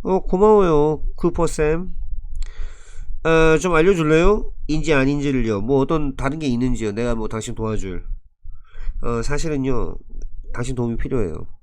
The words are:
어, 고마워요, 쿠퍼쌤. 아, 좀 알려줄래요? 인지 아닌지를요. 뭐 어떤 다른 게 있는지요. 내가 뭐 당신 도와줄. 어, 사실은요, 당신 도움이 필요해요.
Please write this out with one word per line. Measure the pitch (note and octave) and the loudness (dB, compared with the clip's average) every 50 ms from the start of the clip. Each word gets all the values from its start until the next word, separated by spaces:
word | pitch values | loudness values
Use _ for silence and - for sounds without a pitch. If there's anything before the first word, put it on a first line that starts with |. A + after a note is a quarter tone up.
어, | - - F#3 G3 | 0 0 0 0
고마워요, | - - - F3+ G3+ G#3+ G#3+ G#3 G3 F3 D#3+ D3 D3 D#3 D3+ C#3+ - - - | 2 0 2 4 6 6 6 6 6 6 4 4 4 2 0 0 -2 -4 -2
쿠퍼쌤. | - - E3+ E3+ F3 E3 D3+ - - D3+ D3+ D#3+ E3+ F#3 F3+ - - - - - - - - - - - - - - - - - - - - - - - - - - | 0 -2 0 2 2 0 0 2 0 0 0 0 0 -2 -4 -4 -2 -2 -2 -2 -4 -4 -4 -4 -4 -4 -4 -4 -6 -6 -6 -6 -12 -16 -12 -10 -8 -4 -4 -4 0
아, | - D#3+ E3 D#3+ D#3+ D#3+ D#3+ D3+ | 2 4 4 6 6 6 4 2
좀 | D#3+ F3+ E3+ | 2 2 2
알려줄래요? | D#3 D#3+ F#3+ G3 E3 D#3 D3+ D#3 D#3+ F3 F#3+ G#3 A3+ - - - - - | 4 4 4 4 4 4 4 4 6 6 6 4 4 0 -4 -4 -4 -4
인지 | - D3+ D#3 D#3 D#3+ | -2 0 0 2 2
아닌지를요. | D3+ C3+ C3 C#3 C#3+ C#3+ C#3 C#3+ C3+ B2+ A2+ A2 G#2+ G2+ | 2 4 4 2 0 0 -2 0 0 0 0 0 0 -2
뭐 | G#2 A#2 C#3 - | 0 0 2 2
어떤 | C3+ C#3 E3 D#3 D3 C#3 C3 | 2 2 0 0 0 -2 -4
다른 | - - C3 D3+ D#3+ | -4 -4 -4 -4 -2
게 | D#3 | -2
있는지요. | C3+ A#2+ A#2+ B2+ B2+ - - A2+ G#2+ | -2 0 0 0 0 0 -2 -2 -4
내가 | G2 A2 A#2+ A#2+ A#2 | -4 -4 -2 -2 -2
뭐 | A2 G#2+ G#2+ | -4 -4 -4
당신 | G#2+ A2 G#2+ - A2 | -6 -6 -8 -8 -6
도와줄. | G#2 A2 A2 G#2+ G2+ G2 F#2+ F2+ - - - - - - - _ _ _ - - - - - - - - - - - | -6 -4 -2 -2 -2 -4 -4 -6 -8 -6 -8 -10 -10 -10 -20 _ _ _ -12 -12 -12 -14 -12 -8 -4 -4 -2 -2 0
어, | - A2+ A#2 A#2 | -2 0 0 0
사실은요, | A2+ - D3 C#3+ D#3+ D#3+ D3+ C#3 C3 C3+ B2+ A2+ F#2 E2 - - - - - - - - - - - - | 0 0 0 0 0 0 -2 -2 0 2 2 2 2 0 -4 -8 -10 -8 -8 -8 -6 -6 -6 -8 -6 -6
당신 | - A2+ A#2+ - C3+ | -6 -4 -4 -4 -4
도움이 | A#2+ A#2+ A#2+ A#2 | -2 -2 -2 -2
필요해요. | A2+ - C#3+ C3+ B2 G#2 E2 D#2 E2+ F#2 - - - | -2 -2 0 0 0 0 -2 -4 -6 -8 -10 -12 -14